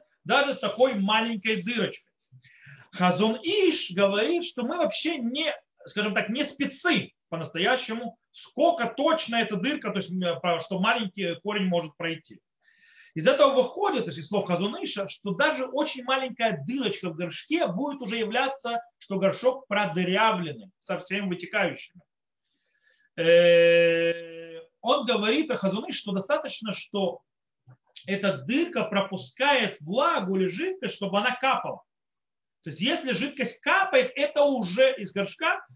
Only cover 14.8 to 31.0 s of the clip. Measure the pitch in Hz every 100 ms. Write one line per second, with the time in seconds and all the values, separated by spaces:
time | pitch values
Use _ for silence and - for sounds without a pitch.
14.8 | 330 202 196 - 202 175 311 262 254 285
15.8 | 294 262 247 262 262 - 226 160 143 269
16.8 | 214 - 180 160 175 - - 330 254 180
17.8 | 285 269 214 233 214 240 269 269 247 233
18.8 | - _ - 190 190 - 254 254 - 208
19.8 | 196 165 180 196 220 190 160 113 98 _
20.8 | - - - 202 190 175 - 214 180 -
21.8 | - - _ _ _ _ _ _ _ _
22.8 | _ _ _ - 165 170 175 170 170 170
23.8 | 170 165 170 170 165 165 165 165 - _
24.8 | 233 285 233 214 214 277 311 - 190 196
25.8 | 339 - 202 190 - 302 277 - 220 -
26.8 | - 202 185 - _ _ _ _ _ -
27.8 | _ - - 196 196 135 135 277 339 233
28.8 | 196 202 190 190 - - 285 262 208 -
29.8 | 147 226 330 302 185 190 185 185 370 381
30.8 | 226 -